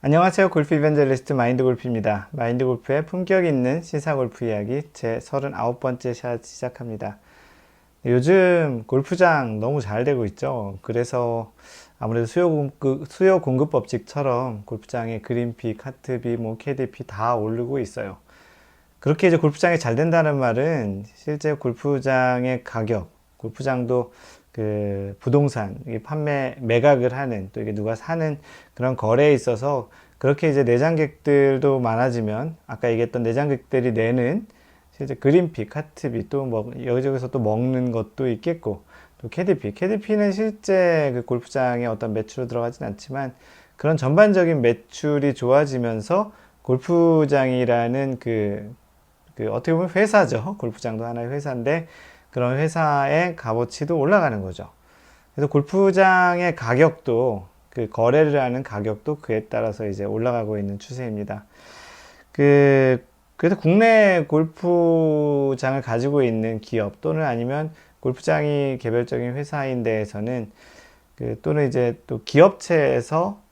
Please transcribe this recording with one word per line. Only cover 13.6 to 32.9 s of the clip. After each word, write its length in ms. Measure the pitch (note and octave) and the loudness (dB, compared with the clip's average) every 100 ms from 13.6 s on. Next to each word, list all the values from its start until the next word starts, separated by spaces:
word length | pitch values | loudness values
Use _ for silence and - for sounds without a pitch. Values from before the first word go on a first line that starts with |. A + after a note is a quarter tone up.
| D3+ | 2
법칙처럼 920 | C3+ G#2 A#2+ - - C#3 A#2+ C3 A2 | 0 -2 -8 -8 -6 -2 -2 -2 -8
골프장의 560 | G#2 A#2 - B2+ A2+ A2+ | -12 -14 -8 -8 -6 -8
그린피, 560 | G#2 A#2+ A#2+ A#2 A#2 A2 | -6 -4 -4 -6 -8 -8
카트비, 600 | C3+ C3 - B2+ A#2+ A#2 | -12 -16 -8 -6 -4 -4
뭐, 180 | A2+ A2+ | -6 -8
케이디피 500 | - C3 B2+ - - | -8 -6 -6 -8 -14
다 300 | G2 A2+ A#2+ | -4 -2 -2
오르고 420 | G#2+ A#2 A#2+ C#3 | -2 -4 -4 -4
있어요. 380 | G#2+ - G#2 F#2+ _ _ - _ _ _ _ _ | -6 -8 -10 -12 _ _ -20 _ _ _ _ _
그렇게 260 | - D#3 F#3+ | -2 2 4
이제 80 | E3 | 4
골프장이 420 | D#3+ D3 F3+ E3+ | 2 2 0 0
잘 180 | C3 A#2 | 0 0
된다는 400 | E3 E3+ D#3 C#3+ | 2 2 2 2
말은 680 | B2+ A2+ C#3+ F3 G#2+ F#2+ G#2 | 0 0 0 -2 -4 -6 -10
실제 380 | _ - D3+ D3+ | _ -8 -4 -2
골프장의 1120 | D3 C3 A#2+ C#3+ C#3+ C3+ C3 B2+ B2 B2+ B2+ | -2 -4 -4 -2 -2 0 2 2 0 -2 -4
가격, 460 | - A#2 G#2+ A2+ E2+ _ _ _ | -6 -6 -2 -4 -4 _ _ _
골프장도 760 | A2+ - C3+ B2+ A#2+ B2 A#2+ _ - - _ | -14 -8 -4 -2 0 -2 -2 _ -20 -20 _
그 640 | - G#2+ G#2 G#2 G2 G2 G2+ | -6 -4 -2 -4 -4 -8 -8
부동산, 580 | - C#3+ C#3+ B2+ G2+ G#2 - | 0 2 2 -2 -8 -10 -10
이게 160 | A2+ | -10
판매, 540 | - D3+ D3+ C#3+ C3 B2 | -8 -6 -4 -4 -4 -6
매각을 540 | A#2+ A#2 C3+ C#3 B2 | 0 2 4 4 2
하는, 360 | B2+ C#3 A2+ F#2+ | -2 -6 -6 -8
또 80 | A2+ | -10
이게 120 | A2 | -8
누가 220 | G#2 G#2 | -6 -6
사는 440 | A2 - E3 D#3+ D3 - - - | -6 -6 -4 -4 -6 -12 -20 -20
그런 220 | _ B2 - | _ -4 -2
거래에 360 | G#2+ A#2+ D3 | 0 4 4
있어서 580 | C#3 - A2+ C3+ C#3+ A2+ _ _ _ | 4 2 -4 -2 -4 -6 _ _ _
그렇게 320 | C3 C#3+ E3 | -2 0 0
이제 140 | C#3 | 2
내장객들도 1120 | B2+ A#2+ D3+ E3 D3+ - - C#3+ C#3 C3+ C#3 C3+ | 2 4 2 0 -2 -4 2 4 4 4 2 2
많아지면 800 | A#2 A2+ B2+ A#2+ G#2+ G#2+ D3+ D#3+ _ | 0 0 0 0 -4 -4 -6 -10 _
아까 240 | C3+ B2 | -6 -2